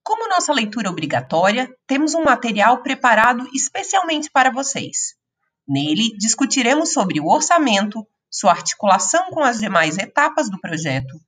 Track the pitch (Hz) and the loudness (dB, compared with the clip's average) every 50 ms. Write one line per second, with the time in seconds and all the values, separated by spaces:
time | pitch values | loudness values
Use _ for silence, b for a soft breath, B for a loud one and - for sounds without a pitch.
0 | _ - 440 453 453 403 381 349 - - 294 262 220 208 - 247 196 190 170 165 | _ -2 -2 -2 -2 0 0 0 0 0 0 0 0 -2 -4 -6 -4 -4 -4 -4
1 | 160 139 - 120 131 - 170 160 180 196 214 247 254 254 - _ _ - 269 277 | -4 -2 -2 -4 -2 0 0 2 2 2 2 0 -4 -6 -8 _ _ -4 0 0
2 | 311 302 302 330 320 285 254 - - 233 208 208 202 226 254 247 - 277 269 262 | 0 0 0 0 2 2 2 2 0 -4 0 2 4 4 4 2 0 -6 -4 0
3 | - 247 226 214 220 247 247 240 262 269 - 262 - - _ 381 392 381 403 381 | 2 4 4 6 4 4 2 0 -4 -6 -6 -6 -6 -4 _ -8 -6 -2 -2 0
4 | 359 330 311 302 302 - _ 285 254 262 233 262 277 - - 185 151 135 - - | 0 0 -2 -4 -4 0 _ 2 2 2 0 -2 -6 -4 -6 -6 -8 -8 -6 -8
5 | - - _ _ _ _ _ _ _ _ _ _ _ - 139 139 143 151 156 190 | -8 -8 _ _ _ _ _ _ _ _ _ _ _ -4 -2 -2 0 0 0 0
6 | 226 226 220 202 202 226 - - 277 - - 277 240 233 277 311 330 - - 269 | 0 -2 -2 -2 -2 -2 0 0 0 0 0 0 2 2 2 2 0 0 0 0
7 | 202 185 143 147 147 170 214 302 - - 349 339 302 247 208 196 208 208 202 220 | -2 0 -2 -2 2 2 2 2 4 2 2 2 4 2 2 2 0 -2 -6 -10
8 | 208 _ _ _ _ _ - - - 190 170 - - - - _ - 202 185 180 | -14 _ _ _ _ _ -10 0 2 2 2 2 -2 -8 -6 _ 2 2 2 2
9 | - - - 339 370 370 - 330 294 247 233 220 214 233 196 170 160 156 - - | 2 0 0 0 0 -2 -2 0 0 0 0 -2 -4 0 2 2 2 2 -2 -4
10 | 208 - _ 294 294 311 302 320 285 214 190 180 - 175 165 151 160 147 131 131 | -8 -4 _ 0 0 2 0 -2 -2 -2 -6 -10 -8 -8 -8 -6 -4 -4 -4 -4
11 | 127 131 - 165 _ | -6 -8 -14 -18 _